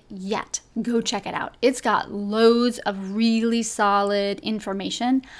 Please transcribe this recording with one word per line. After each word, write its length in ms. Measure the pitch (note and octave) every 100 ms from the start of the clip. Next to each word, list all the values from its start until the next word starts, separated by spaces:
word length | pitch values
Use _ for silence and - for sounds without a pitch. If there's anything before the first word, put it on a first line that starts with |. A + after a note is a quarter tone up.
| -
yet, 520 | G3 F#3+ G#3+ - - - A#3
go 200 | A3+ A#3
check 240 | A3+ G3+ F#3
it 80 |
out. 240 | F3 - -
It's 200 | B3+ C4+
got 300 | A3+ G3 -
loads 640 | G3+ G3+ A3 A3+ A#3 A#3+ A#3
of 360 | - G3 F#3+ G#3
really 460 | A3+ A3+ A3+ A#3
solid 800 | A3 - G#3 G3+ G3+ G3+ G3+ G3+
information 840 | G#3+ G#3+ G#3 G3 F#3+ - A#3+ C4 - -